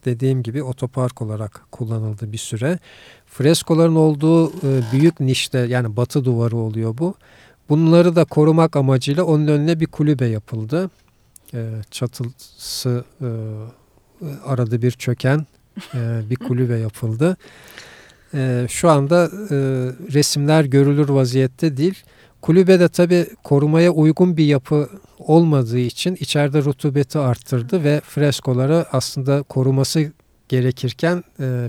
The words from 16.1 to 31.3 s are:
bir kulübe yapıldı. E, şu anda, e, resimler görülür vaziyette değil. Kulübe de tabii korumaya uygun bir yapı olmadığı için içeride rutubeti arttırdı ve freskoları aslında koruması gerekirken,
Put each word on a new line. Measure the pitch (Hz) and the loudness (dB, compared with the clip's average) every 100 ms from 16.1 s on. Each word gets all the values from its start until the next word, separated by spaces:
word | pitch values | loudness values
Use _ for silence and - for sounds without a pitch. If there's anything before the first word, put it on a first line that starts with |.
| 117 107 | -6 -6
bir | 127 | -6
kulübe | 240 123 123 117 | -4 -2 -2 -2
yapıldı. | 110 - 117 110 160 185 - - - - - - - _ _ | -4 -6 -6 -2 -2 -2 -10 -20 -20 -20 -20 -20 -20 _ _
E, | 143 131 123 123 | -4 -2 -2 -4
şu | - 175 | -2 2
anda, | 147 139 175 | 2 4 2
e, | 170 185 208 143 135 131 127 127 180 | 0 -4 -4 -2 -2 -2 -4 -8 -4
resimler | 139 147 143 143 156 | 0 0 0 2 2
görülür | 147 135 139 143 147 | 4 4 4 2 2
vaziyette | 139 127 131 131 - 165 135 | 2 2 0 -2 0 -4 0
değil. | 165 196 - _ _ _ | -2 -2 -14 _ _ _
Kulübe | - 170 180 185 | 2 4 6 6
de | 175 | 4
tabii | - 175 180 160 - | 2 2 2 0 -6
korumaya | - 143 147 160 175 | 0 2 4 4 4
uygun | 160 156 156 185 160 | 4 4 4 2 2
bir | |
yapı | 147 143 - 151 143 - _ - | 2 2 0 -2 -2 -8 _ -12
olmadığı | - 156 170 147 117 123 | 2 4 6 2 0 -2
için | 123 - 175 180 | -2 -4 -6 -6
içeride | 135 147 143 147 | -4 0 0 0
rutubeti | 143 135 151 139 139 156 | 0 -2 -2 -2 -2 -2
arttırdı | 131 120 - 127 120 185 | -2 -2 -2 -4 -2 -2
ve | 147 147 | 0 -2
freskoları | - - 143 131 - 123 135 165 160 | -2 -2 0 -2 -2 -2 2 0 0
aslında | 135 - - 131 139 | -4 -4 -6 -2 -2
koruması | 139 - 131 135 135 165 151 - _ _ - | -2 -2 0 2 0 0 -2 -6 _ _ -6
gerekirken, | 127 127 127 127 - 165 180 - | -2 -2 -2 -6 -4 -2 -2 -6